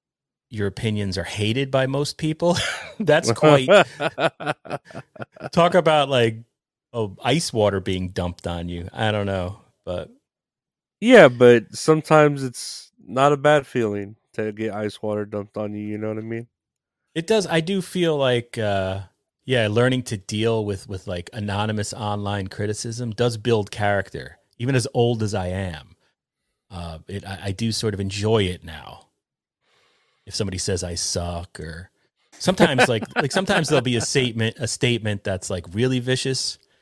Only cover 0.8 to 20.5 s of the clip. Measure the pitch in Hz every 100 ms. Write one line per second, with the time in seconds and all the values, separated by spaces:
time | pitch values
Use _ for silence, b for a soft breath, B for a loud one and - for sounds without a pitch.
0.8 | 113 107 98 92 - 107 107 123 135 131
1.8 | 131 139 147 - 156 156 170 175 B B
2.8 | B - 190 151 - 110 156 143 131 196
3.8 | - - - - 156 - 147 - - -
4.8 | - - - - - - - - 175 180
5.8 | 160 151 139 131 117 113 - _ _ _
6.8 | _ 120 104 95 120 151 - 113 104 98
7.8 | 92 92 90 92 87 - 87 87 87 87
8.8 | 92 - 110 107 101 95 90 104 _ _
9.8 | - 87 80 262 _ _ _ _ _ _
10.8 | _ _ 220 240 147 123 123 120 104 -
11.8 | - 160 - 156 151 143 131 - - -
12.8 | - _ - 123 139 147 147 151 135 127
13.8 | 110 104 98 110 _ - 110 104 110 101
14.8 | 107 - 107 104 104 104 101 107 104 104
15.8 | 104 107 110 110 113 113 117 _ _ _
16.8 | _ _ _ 160 170 220 170 165 160 196
17.8 | 175 185 170 147 135 123 113 117 104 98
18.8 | 95 95 95 _ _ _ - 123 107 107
19.8 | 123 131 123 107 - 107 113